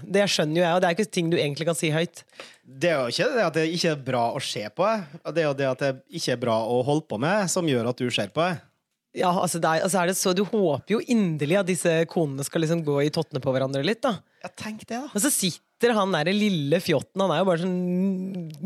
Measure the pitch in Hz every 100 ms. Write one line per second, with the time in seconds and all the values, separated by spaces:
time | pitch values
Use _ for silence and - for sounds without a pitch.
0 | 156 190 202 - 151 165 175 180 180 170
1 | 214 185 165 165 147 143 160 165 160 156
2 | 175 - - - - - - 135 170 151
3 | 120 143 247 247 175 156 160 170 170 147
4 | 131 123 117 131 - 120 104 - 196 220
5 | 151 156 165 151 151 135 135 127 139 131
6 | - 165 - 120 120 113 113 123 127 151
7 | - 107 147 214 180 185 165 123 113 123
8 | 123 - 101 147 175 143 - _ _ _
9 | _ - 185 185 175 170 160 160 190 185
10 | 175 190 190 180 202 220 180 139 - 214
11 | - 233 185 156 147 196 185 180 175 160
12 | 165 180 151 135 139 170 156 170 147 143
13 | 147 165 156 135 135 131 135 135 156 226
14 | 269 175 - _ 180 - 214 214 - 233
15 | 285 202 262 - 185 - _ - 240 214
16 | 190 165 160 208 208 170 139 170 - 143
17 | - 185 190 156 190 165 185 180 180 180
18 | 196 185 190 185 160 147